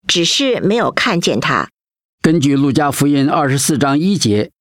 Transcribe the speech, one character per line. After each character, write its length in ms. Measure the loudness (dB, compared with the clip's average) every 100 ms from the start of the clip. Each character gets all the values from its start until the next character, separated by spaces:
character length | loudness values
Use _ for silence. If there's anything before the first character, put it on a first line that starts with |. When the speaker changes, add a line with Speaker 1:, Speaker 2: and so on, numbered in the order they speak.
| -2
Speaker 1:
只 160 | -2
是 380 | 0 0 -2 0
没 140 | 0
有 160 | 0 -2
看 280 | -2 -2 0
见 200 | 0 -2
她。” 300 | -2 -4 -4 _ _ _ _ _
Speaker 2:
根 180 | 0 2
据 160 | 2
路 160 | 2 2
加 200 | 2 0
福 160 | 0 0
音 200 | 2 0
二 220 | 0 0
十 80 | 0
四 200 | 0 0
章 200 | 0 0
一 200 | 0 0
节 340 | 0 0 -2 _